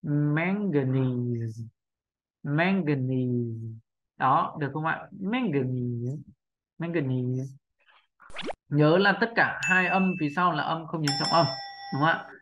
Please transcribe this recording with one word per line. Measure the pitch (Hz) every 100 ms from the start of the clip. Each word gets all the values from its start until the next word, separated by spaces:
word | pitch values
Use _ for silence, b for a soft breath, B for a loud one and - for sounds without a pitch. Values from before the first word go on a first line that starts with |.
manganese, | 156 147 147 151 175 196 202 143 131 131 131 123 120 120 117 110 113 _ _ _ _ _ _ _
manganese. | 151 143 175 196 156 143 127 131 127 123 120 113 113 113 _ _ _ _
Đó, | 131 147 - -
được | 139
không | 151
ạ? | 160 - - 196
Manganese, | 190 240 240 143 127 127 123 120 120 147 - - _ _ _ _
manganese. | 170 170 135 127 123 127 135 - _ _ b b b _ - - - - _
Nhớ | 143 151 175
là | 202 190
tất | 226
cả | 214 143 - -
hai | 185 180
âm | 180 190 185
phía | 151
sau | 143 180
là | 156
âm | - 165 165
không | 165
nhấn | 147 143
trọng | 156
âm, | 160 147 - - - -
đúng | 135
không | 151
ạ? | - - -